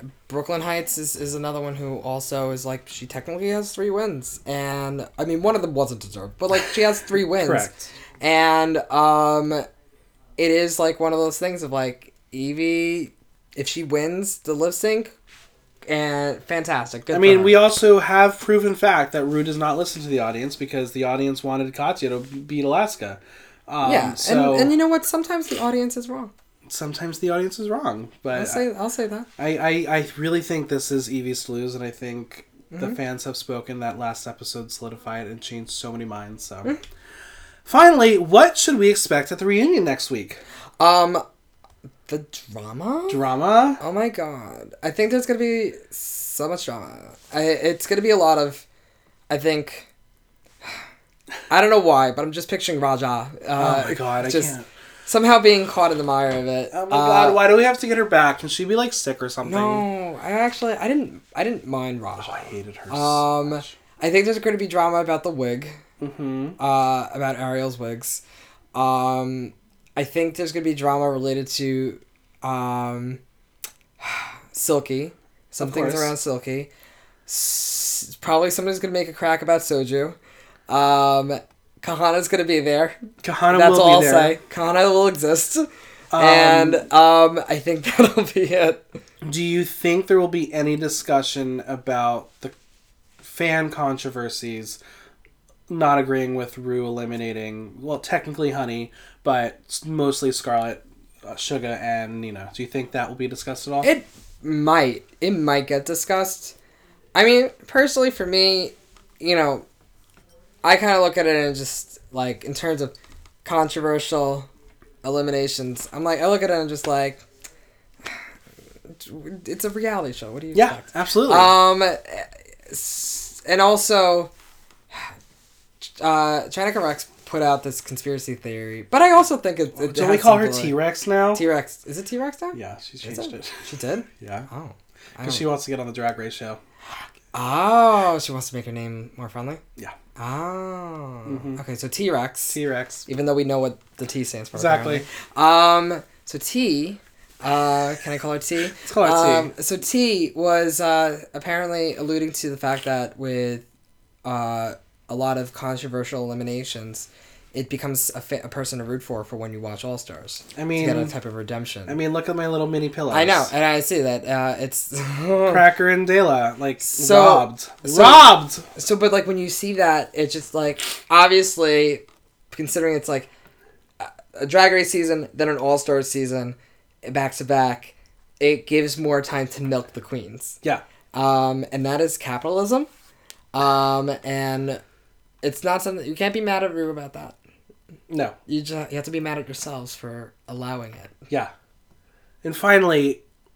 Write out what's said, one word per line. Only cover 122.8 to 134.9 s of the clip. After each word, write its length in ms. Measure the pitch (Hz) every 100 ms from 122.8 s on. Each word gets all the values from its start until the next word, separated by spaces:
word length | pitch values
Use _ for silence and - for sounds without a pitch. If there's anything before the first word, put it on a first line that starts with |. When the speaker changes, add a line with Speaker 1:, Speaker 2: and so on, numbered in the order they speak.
| - - - - - - -
Speaker 1:
and 140 | 185
also, 720 | 196 208 214 202 180 175 170 _ _ _ _ _ _
<sighs> 1120 | - - - _ _ _ _ _ _ - -
uh, 460 | 160 156 151 151 -
China 300 | 190 202 214
Rex 280 | 160 143 - _ -
put 140 | 160
out 220 | 147 139
this 180 | 139 131
conspiracy 540 | - 131 143 139 135 120
theory, 460 | 120 110 110 110 104
but 120 | 262
I 100 | 359
also 260 | 339 - 285
think 220 | 190 170
it, 200 | 143 -
it 140 | 139
Speaker 2:
Don't 160 | 135 185
we 60 | 208
Speaker 1:
has 60 |
Speaker 2:
call 100 | 226
Speaker 1:
some 60 | 208
Speaker 2:
her 60 | 214
Speaker 1:
validity. 200 | 123 156
Speaker 2:
T-Rex 380 | 143 165 170 202
now? 280 | 196 202 208
Speaker 1:
T-Rex. 500 | 165 151 - - -
Is 120 | 151
it 80 | 190
T-Rex 340 | 247 277 -
now? 100 | 349
Speaker 2:
Yeah, 240 | 349 196 -
she's 260 | - - -
Speaker 1:
Is 120 | 117
Speaker 2:
changed 160 | 285
Speaker 1:
it? 60 | 113
Speaker 2:
it. 140 | - - -
Speaker 1:
She 100 | 143
did? 260 | 123 202 -
Speaker 2:
<laughs> 80 | _
Yeah. 240 | 107 101 135
Speaker 1:
Oh. 200 | 131 156 - _